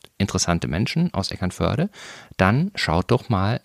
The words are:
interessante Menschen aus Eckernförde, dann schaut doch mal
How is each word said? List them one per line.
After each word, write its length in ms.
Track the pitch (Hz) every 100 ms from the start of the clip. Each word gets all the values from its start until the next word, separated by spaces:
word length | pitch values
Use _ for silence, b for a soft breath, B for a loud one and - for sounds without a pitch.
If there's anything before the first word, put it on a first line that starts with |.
| - -
interessante 500 | 196 92 - 85 -
Menschen 460 | 85 - 165 175
aus 180 | 98 -
Eckernförde, 580 | - 90 - 85 110 190 B B B B -
dann 340 | 95 123 190 -
schaut 360 | - 160 -
doch 180 | - -
mal 300 | 98 98 123